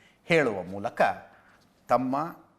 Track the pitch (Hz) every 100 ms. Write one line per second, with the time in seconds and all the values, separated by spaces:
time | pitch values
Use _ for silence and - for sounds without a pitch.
0 | _ _ - 165 131 98 87 98 110 -
1 | 123 90 - _ _ _ _ _ - 123
2 | 131 139 165 - _